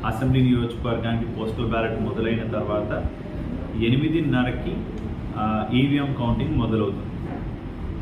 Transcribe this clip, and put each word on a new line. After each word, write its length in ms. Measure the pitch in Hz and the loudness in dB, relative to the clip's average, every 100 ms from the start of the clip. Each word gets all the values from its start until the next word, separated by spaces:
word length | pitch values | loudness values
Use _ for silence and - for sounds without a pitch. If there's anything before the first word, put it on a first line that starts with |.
| 110 | -2
అసెంబ్లీ 360 | 117 131 131 | 0 4 6
నియోజకవర్గానికి 880 | 127 120 117 - 120 113 113 113 120 | 6 6 2 -2 -2 0 0 0 -2
పోస్టల్ 340 | 110 110 110 117 | -2 -4 -2 0
బ్యాలెట్ 340 | 113 113 110 | 2 0 0
మొదలైన 500 | 101 110 113 113 113 | -2 0 0 0 0
తర్వాత 580 | 107 98 104 104 92 87 - - - - - - 110 | -2 0 0 0 -2 -4 -6 -8 -6 -6 -6 -4 0
ఎనిమిదిన్నరకి, 920 | 117 131 156 160 143 127 123 120 - - - - - - - 107 | 4 4 4 2 2 2 2 0 -4 -4 -6 -6 -6 -6 -6 -2
ఆ, 300 | 107 107 - | 0 0 2
ఈవీఎం 400 | 123 143 143 139 127 | 4 4 4 2 0
కౌంటింగ్ 380 | 120 113 - 117 | 0 2 2 2
మొదలవుతుంది. 580 | 113 110 107 - - - - - - - - - - - | 2 2 0 -2 -6 -8 -6 -6 -6 -8 -10 -8 -6 -6